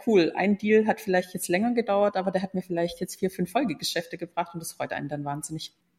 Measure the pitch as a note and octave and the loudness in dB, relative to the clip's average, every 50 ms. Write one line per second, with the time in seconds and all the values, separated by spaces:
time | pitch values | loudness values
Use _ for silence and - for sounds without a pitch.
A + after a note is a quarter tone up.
0 | - - A3 F#3+ E3 D#3 - - F3 G3+ G#3 G3 - G#3+ G#3+ G#3+ A3 A3 F#3 - | 0 4 6 6 6 6 2 0 2 2 2 2 2 4 6 6 6 4 0 0
1 | - - F#3 F3+ F3+ - - F#3 - - F3 F3+ G#3+ A#3+ B3 A#3 A3+ G#3 G3 G3+ | 0 0 2 2 0 0 -6 -8 -2 0 2 2 2 2 2 0 0 2 2 4
2 | G#3 G#3 - F#3+ F#3 G3 F3+ F#3 G3 F#3 - F#3 F3+ - F3+ E3+ E3+ F3 - - | 4 2 2 0 -2 0 0 0 -2 -2 -4 -6 -4 -2 -2 -2 -2 -2 -2 -6
3 | F#3 - - - - F#3 - - F#3 - - B3 D4 A3 D3 - - - - E3 | -8 -8 -6 -4 -4 -4 -2 -2 -4 0 0 0 0 0 -2 -4 -6 -4 -4 -4
4 | F3 - - E3+ F3 E3+ - - F3 - - E3+ E3 - - - C#3 D3+ - A#2+ | -6 -6 -10 -10 -12 -8 -6 -6 -6 -6 -6 -12 -12 -12 -8 -8 -8 -6 -6 -6
5 | D3 C#3+ D3+ C#3+ C#3+ C#3+ C#3+ D3 D#3 - D#3+ D#3+ - - - _ _ _ _ | -6 -6 -6 -6 -6 -6 -6 -8 -8 -8 -10 -10 -10 -12 -18 _ _ _ _